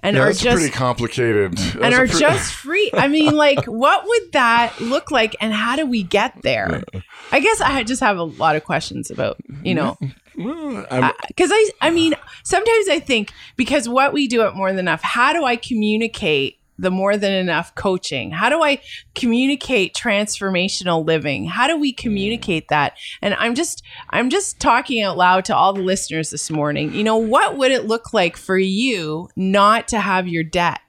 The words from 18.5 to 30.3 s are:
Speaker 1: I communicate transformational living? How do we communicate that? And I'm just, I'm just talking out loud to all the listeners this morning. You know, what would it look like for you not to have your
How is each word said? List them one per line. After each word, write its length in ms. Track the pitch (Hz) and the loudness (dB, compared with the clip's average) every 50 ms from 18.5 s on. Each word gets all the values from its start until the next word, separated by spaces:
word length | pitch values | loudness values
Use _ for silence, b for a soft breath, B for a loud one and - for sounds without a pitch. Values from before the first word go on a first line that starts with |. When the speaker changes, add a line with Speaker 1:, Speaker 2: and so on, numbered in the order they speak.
| 285 330 | 2 2
Speaker 1:
I 200 | 320 294 - - B B B B B B _ | 2 0 0 -2 B B B B B B _
communicate 800 | - - 240 226 240 262 269 285 277 - - 262 202 190 - _ | -4 -2 0 2 2 2 2 0 -2 -2 -2 0 0 0 0 _
transformational 1120 | - - 240 202 202 214 208 - - 202 196 190 175 180 190 - - 190 180 170 165 156 | -6 -4 -2 0 0 -2 -2 -4 -6 -4 -2 0 0 0 0 -4 -4 -2 0 0 0 2
living? 400 | 156 160 160 131 147 135 - 101 | 0 0 0 0 -2 -4 -4 -6
How 220 | 165 170 208 240 285 | -6 -2 0 0 0
do 100 | 330 320 | 0 0
we 160 | 294 277 247 | -2 -2 -4
communicate 760 | - - 247 208 202 190 202 226 226 - - 180 160 151 - | -4 -4 -4 -2 -2 -2 -2 -4 -4 -4 -4 -4 -4 -2 -2
that? 300 | 147 151 143 - - B B B B B | 0 0 0 0 -2 B B B B B
And 120 | - 208 202 | -4 -4 -2
I'm 200 | - - 233 240 | -2 -2 -2 0
just, 260 | 240 349 320 - - B B B B B B | -2 -2 -4 -6 -12 B B B B B B
I'm 200 | - 185 233 254 | -2 -2 0 0
just 300 | 285 403 381 - - _ | 0 -2 -2 -4 -8 _
talking 420 | - 277 233 247 247 - 277 226 | 0 2 2 2 2 0 -2 -2
out 140 | 208 196 170 | 0 -2 0
loud 300 | 156 180 180 180 190 185 | 2 4 4 4 4 2
to 100 | - 180 | 0 2
all 160 | - - 185 | 2 4 2
the 100 | 196 196 | 2 0
listeners 500 | 185 185 185 190 - - 160 160 160 156 | 0 -2 -2 -2 -2 -6 -4 -6 -6 -6
this 200 | - 147 - - | -6 -8 -8 -6
morning. 420 | 160 156 147 147 147 143 151 151 - | -4 -2 -2 -2 -2 -2 -4 -4 -2
You 120 | - 208 | -2 0
know, 100 | 220 220 | 2 2
what 400 | 226 226 214 226 285 403 349 - 277 | 2 2 2 2 2 2 2 0 0
would 140 | 262 262 | 0 2
it 140 | 269 247 - | 2 0 0
look 280 | 214 220 233 - - - | -2 -2 -4 -4 -2 0
like 220 | 220 185 175 175 | 0 0 0 -2
for 220 | - - - 190 185 | -6 -4 -2 0 0
you 720 | 190 190 190 202 240 269 240 190 165 151 151 160 180 - _ - | 2 0 0 0 0 0 0 -2 -4 -4 -6 -8 -8 -10 _ -4
not 500 | 185 190 190 202 196 208 220 226 - - | -2 2 4 6 6 6 6 4 0 -2
to 140 | - 214 | -4 -2
have 260 | 196 202 190 185 185 | 0 0 0 0 0
your 160 | 180 | -2